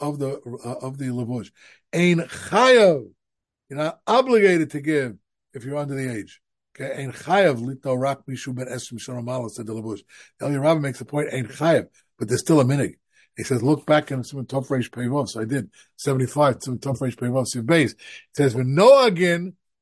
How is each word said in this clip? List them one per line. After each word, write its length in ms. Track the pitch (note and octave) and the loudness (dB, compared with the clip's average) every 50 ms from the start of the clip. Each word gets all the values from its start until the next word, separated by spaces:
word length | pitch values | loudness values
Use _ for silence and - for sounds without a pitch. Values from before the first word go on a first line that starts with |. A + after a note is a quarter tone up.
of 180 | C#3+ D3 D3 C#3+ | -8 -8 -6 -6
the, 220 | C#3 C3+ C#3 - - A#2+ A#2+ - - | -6 -6 -6 -8 -12 -14 -16 -12 -12
uh, 220 | A#2+ B2+ - C3 | -12 -12 -10 -10
of 120 | C3 C3+ C#3 | -12 -10 -8
the 80 | C3+ | -8
Lavush. 440 | B2+ A#2+ B2 A#2+ A2 B2+ A#2+ G2 - _ _ _ - _ _ _ - - | -6 -6 -6 -6 -6 -6 -8 -8 -12 _ _ _ -20 _ _ _ -6 -2
Ein 280 | E3 F3 F3 F3 E3 | 2 4 4 4 2
chayav. 840 | - - - - - - F3 G#3 B3 C4 B3+ A#3 G#3 F#3 D#3+ C3+ A2 F#2+ _ _ _ _ _ _ _ _ _ _ _ - | 0 -6 -10 -14 -10 0 2 4 6 8 8 8 8 6 6 2 -2 -10 _ _ _ _ _ _ _ _ _ _ _ -14
You're 100 | C3+ C#3+ | -8 -6
not 220 | D3+ D#3+ - _ - | -6 -6 -6 _ -2
obligated 640 | - G#3+ B3+ C4 C4 A#3+ A3 G3+ G3 F3+ E3 D#3 C3+ | 2 2 2 4 4 4 6 6 6 4 4 0 -2
to 100 | - D3 | -4 -8
give 360 | C3+ D#3 D#3 D3 C3 A#2+ G2+ F2+ _ _ _ _ _ _ - | -4 0 0 0 0 -2 -8 -14 _ _ _ _ _ _ -20
if 120 | G#2+ A2+ | -14 -12
you're 120 | C3+ C#3+ | -8 -6
under 180 | D3 D3 C#3+ C#3 | -6 -6 -6 -6
the 160 | C3+ C3 B2+ A#2+ | -6 -6 -6 -6
age. 280 | G#2 - - - _ _ _ _ _ _ _ _ | -8 -10 -12 -18 _ _ _ _ _ _ _ _
Okay, 280 | - C3+ C#3 C3 B2+ C#3 | -12 -10 -10 -8 -8 -10
Ein 100 | B2+ A2+ | -10 -12
chayav 460 | - - - F3+ G3+ F#3+ D#3+ C3+ A#2 | -12 -4 0 2 4 4 4 2 0
litno 420 | A#2 C3 C#3 C3+ - C#3 B2+ B2+ | -4 -8 -8 -8 -4 -4 -2 0
rak 240 | C3 C#3 C#3 - - | 0 -2 -2 -4 -8
mishu 280 | - C3 B2 - C3+ B2+ | -12 -12 -10 -10 -10 -8
ben 120 | B2 B2+ | -8 -8
esrim 320 | B2 B2 B2 - - B2 A2 | -8 -10 -10 -12 -12 -14 -14
shana 240 | - - B2+ A#2+ A#2+ | -14 -12 -12 -10 -8
mala, 280 | B2 B2+ B2+ A#2+ A2 | -8 -8 -8 -8 -8
said 160 | - - A2 | -10 -12 -10
the 80 | G#2+ A2 | -10 -10
Lavush. 260 | A2 G#2+ A2 G#2 F#2+ _ _ _ - - _ _ - | -10 -8 -10 -10 -12 _ _ _ -20 -20 _ _ -10
The 80 | - | -6
Eliyah 160 | C#3+ C#3+ C#3 C#3 | -4 -2 0 2
Rabbah 180 | D#3 E3 D#3 | 2 2 2
makes 200 | C#3+ C3+ B2+ - | 0 -4 -6 -8
a 40 | A#2+ | -12
point, 280 | - D3 D3 D3+ D3+ - | -8 -6 -4 -4 -4 -4
Ein 140 | C3 A#2 | -6 -6
chayav, 420 | G#2 - - D3+ E3 D#3+ A#2 F2+ - _ _ _ _ _ - | -8 -8 -2 2 2 2 2 2 -2 _ _ _ _ _ -10
but 100 | A#2+ G#2+ | -4 -2
there's 120 | B2 B2 | -2 -2
still 200 | - - E3 D3 | 2 4 4 4
a 40 | B2+ | 4
minig. 300 | B2 C#3 C#3+ A#2 F2+ - _ _ _ _ _ _ _ _ | 4 2 0 -2 -4 -6 _ _ _ _ _ _ _ _
He 80 | - A2 | -12 -6
says, 180 | - C3+ A#2 A2+ | -4 -2 0 2
look 240 | C#3 D3+ - - | 2 0 0 2
back 240 | - D3+ D3+ D3 - | 2 2 2 2 0
in 120 | C#3+ B2+ A#2+ | -6 -8 -8
Simon 200 | - C#3 C3+ A#2 | -8 -10 -12 -10
Tov 240 | - - C3+ B2+ - | -6 -6 -6 -4 -2
Reish 240 | C#3+ B2+ A#2+ - - | -2 -2 -2 -4 -6
Pei 100 | A#2+ B2 | -6 -4
Vav. 240 | A#2+ C3+ C#3+ C3 | -2 -2 -2 -2
So 140 | G2 - A2+ | -4 -6 -8
I 60 | G#2+ | -6
did, 240 | A2 C#3+ C3+ G2+ - _ _ _ _ _ | -4 -4 -4 -6 -6 _ _ _ _ _
seventy-five, 640 | - - C#3+ C3+ C3 C3 A#2+ - D3 D3 C#3 A#2 - | -8 -4 -2 0 0 -2 -2 2 2 2 2 2 -2
Simon 200 | - C3+ B2+ A2 | -6 -8 -8 -8
Tov 180 | - C#3 B2+ - | -6 -6 -6 -4
Reish 200 | C3+ B2+ - - | -4 -6 -6 -4
Pei 100 | B2+ B2 | -6 -2
Vav, 180 | B2 C3 B2 | -2 -2 -2
Siv 160 | - - B2 A2+ | -2 -6 -6 0
Beis. 300 | B2 E3+ E3 C#3 G#2+ - | 2 4 4 4 2 -2
It 60 | _ - - - - _ _ - | _ -20 -20 -20 -20 _ _ -2
says, 200 | - C#3+ C3 A2 | 0 0 0 0
"V'noagin 1000 | B2+ B2+ B2+ C#3 D#3+ G3+ B3+ C#4 C#4 B3+ A#3 F#3 E3 F3+ F3 E3+ E3+ F3 F#3+ - _ _ _ _ _ | 0 -2 0 2 6 8 8 10 8 8 4 2 2 2 0 0 0 -2 -8 -12 _ _ _ _ _